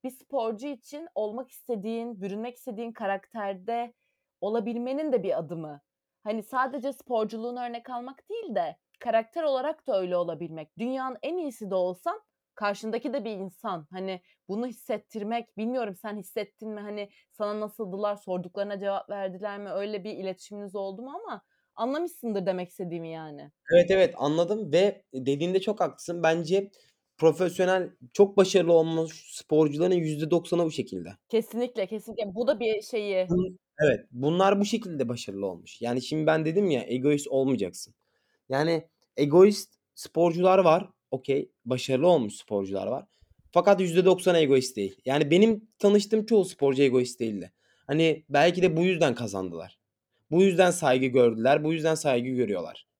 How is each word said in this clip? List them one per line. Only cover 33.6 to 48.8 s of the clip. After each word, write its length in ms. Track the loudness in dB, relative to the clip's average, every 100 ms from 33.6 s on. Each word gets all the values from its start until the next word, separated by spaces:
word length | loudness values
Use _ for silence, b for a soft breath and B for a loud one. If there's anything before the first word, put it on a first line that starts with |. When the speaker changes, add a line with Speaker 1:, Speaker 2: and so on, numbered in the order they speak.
| _ 0
Speaker 2:
evet, 220 | 2 2 -4
bunlar 480 | -4 -2 2 4 4
bu 40 |
şekilde 440 | 0 -2 -4 -6 -4
başarılı 380 | -4 -8 -6 -6
olmuş. 360 | -6 -16 -8
Yani 200 | -4 -2
şimdi 240 | -2 0 2
ben 180 | 2
dedim 260 | 2 2 2
ya, 140 | 0 0
egoist 420 | 0 2 2 0
olmayacaksın. 680 | 0 2 0 -2 -6 -18 _ _ _ _ _ _
Yani 400 | 0 0 0 -4 _ _ -2
egoist 580 | 4 8 8 6 -8 _ _
sporcular 640 | -20 -8 0 0 2 4 6
var, 320 | 6 4 0 _ _
okey, 420 | -8 -2 -2 -2 _
başarılı 420 | -6 -4 0 2 4
olmuş 260 | 4 2
sporcular 520 | -6 -4 -4 -2 -6 -4
var. 200 | -6 -8 _ _ _ _
Fakat 280 | 2 6 4
yüzde 240 | 4 4
doksanı 340 | 4 4 4 4
egoist 380 | 6 4 2 -4
değil. 240 | -6 -6
Yani 260 | -2 0 4
benim 380 | 6 6 4 -4 _
tanıştığım 480 | 4 4 4 -2 2
çoğu 180 | 2
sporcu 380 | 2 0 0 4
egoist 380 | 4 4 0 -4
değildi. 320 | -6 -6 -10 _ _ _ -4
Hani 380 | 2 2 0 _
belki 340 | 4 4 4
de 140 | 2
bu 60 | 2